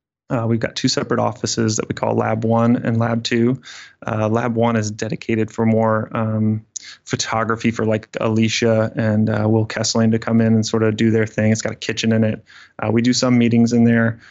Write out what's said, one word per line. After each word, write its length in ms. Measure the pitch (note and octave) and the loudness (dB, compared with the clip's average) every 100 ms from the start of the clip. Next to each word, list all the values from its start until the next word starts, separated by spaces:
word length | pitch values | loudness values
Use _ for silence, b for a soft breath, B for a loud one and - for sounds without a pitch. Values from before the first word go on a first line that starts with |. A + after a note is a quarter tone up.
| _ _ - | _ _ -6
uh, 160 | C3+ A2+ | -4 0
we've 120 | A2+ | -2
got 160 | C3 - | -2 -2
two 120 | B2+ | -2
separate 320 | C#3 A#2 A#2+ | -2 -2 -2
offices 580 | A2+ A2+ A2 - A2+ G#2+ | -2 -4 -6 -2 -2 -2
that 100 | - | -6
we 60 | - | -6
call 200 | A2+ A2 | -2 -2
Lab 280 | A2 A2 | -2 -2
One 320 | A2+ A#2 A#2 B2 | 0 2 2 2
and 220 | - A2+ | 0 -2
Lab 240 | A#2 A#2 | -2 -2
Two. 380 | A2+ A#2 A#2 C3 B B B B - | -2 0 0 0 B B B B -6
Uh, 220 | A2 G#2+ | -2 0
Lab 280 | A2+ B2 A2+ | 0 -2 0
One 200 | A#2 A#2 | 0 0
is 160 | G#2 | -2
dedicated 600 | A2 A2 A2 - A2+ A2 | -6 -6 -6 -2 -2 -2
for 140 | - A2+ | 0 2
more, 440 | A2 A2 A2 A2 - | 2 2 0 -2 -4
um, 500 | A2 A2 A2 A2 - B B B | -2 0 0 -2 -6 B B B
photography 640 | - - - A2+ A2 A2+ A#2 | -8 -6 -4 -2 -2 0 -2
for, 160 | A#2 A2 | 0 0
like, 220 | G#2+ - - | -2 -4 -4
Alicia 720 | A2+ A2 A2+ - A#2 A2 A2 - | 0 2 0 2 2 2 0 -2
and, 340 | A2+ G#2+ A2 | 0 2 0
uh, 180 | A2 G#2+ | 0 2
Will 180 | A2 A2 | 2 0
Kessling 460 | - A2 A#2 A2+ | -4 -2 0 2
to 80 | A2+ | 2
come 220 | A2+ A2+ | 0 2
in 120 | A2+ | 4
and 120 | A2+ G#2+ | 2 2
sort 180 | A2+ | 0
of 120 | A2 G#2+ | 0 2
do 160 | A2+ | 2
their 160 | A2 A2 | 2 0
thing. 240 | - G#2+ | 0 0
It's 100 | A2 | 0
got 120 | A2+ | -2
a 20 | A2 | -6
kitchen 360 | - A2 A2+ | -6 -2 0
in 120 | A2+ | 2
it. 200 | A2 A2 B B B - | 0 -2 B B B -8
Uh, 120 | A2 | -2
we 100 | A2+ | 0
do 120 | A#2+ | 0
some 240 | B2 B2+ B2 | 0 2 2
meetings 340 | A#2 A#2 A#2 | 4 4 4
in 120 | A#2+ | 4
there. 360 | A#2 A#2 A2+ A2+ B | 4 4 2 -2 B